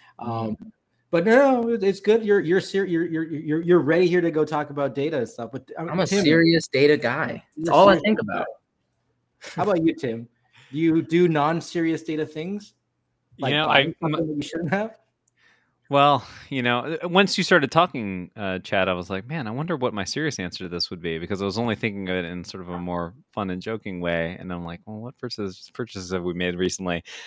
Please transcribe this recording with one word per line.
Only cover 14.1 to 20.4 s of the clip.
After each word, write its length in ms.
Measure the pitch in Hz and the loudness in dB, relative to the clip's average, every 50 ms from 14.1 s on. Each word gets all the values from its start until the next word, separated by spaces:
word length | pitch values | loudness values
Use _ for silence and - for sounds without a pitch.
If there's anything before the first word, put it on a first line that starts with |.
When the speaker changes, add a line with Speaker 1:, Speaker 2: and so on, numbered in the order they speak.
| 151 160 | -2 -2
Speaker 3:
m- 60 | 165 | -2
Speaker 1:
that 100 | 156 151 | -4 -4
you 60 | 147 | -6
shouldn't 300 | 135 - 165 165 175 139 | -6 -6 -6 -6 -4 -2
have? 240 | 185 202 220 226 - _ _ _ _ _ _ _ _ _ _ _ _ _ _ _ _ _ _ - | -2 -2 -2 -6 -10 _ _ _ _ _ _ _ _ _ _ _ _ _ _ _ _ _ _ 0
Speaker 3:
Well, 380 | 139 139 143 147 143 123 - - - - - - | 2 4 6 6 4 2 0 -6 -18 -20 -14 -8
you 140 | 139 131 | -6 -2
know, 360 | 123 123 120 123 117 143 165 - | 0 0 0 0 -2 -4 -6 -6
uh, 80 | - 180 | -4 2
once 300 | 170 190 202 190 - - | 4 4 4 4 2 -2
you 60 | 170 | 2
started 260 | - 190 165 147 123 | 4 4 4 4 4
talking, 640 | - 160 - - - 127 107 98 95 90 90 - _ | 4 2 2 2 0 -6 -6 -6 -6 -8 -10 -12 _
uh, 240 | 110 101 95 92 90 | -8 -6 -6 -6 -6
Chad, 300 | 90 - 107 98 92 92 | -4 -2 0 2 2 2
I 40 | 90 | 0
was 140 | 90 87 - | -2 -4 -6
like, 200 | 98 95 104 123 | -8 -8 -6 -8
"Man, 180 | 160 165 123 | -8 -8 -8
I 60 | 104 | -8
wonder 240 | 113 131 156 175 170 | -8 -6 -6 -6 -4
what 180 | 131 123 120 104 | -2 -2 -2 -2
my 80 | 101 | -4
serious 380 | 92 - - 143 156 151 - - | -6 -6 -6 -6 -4 -4 -6 -6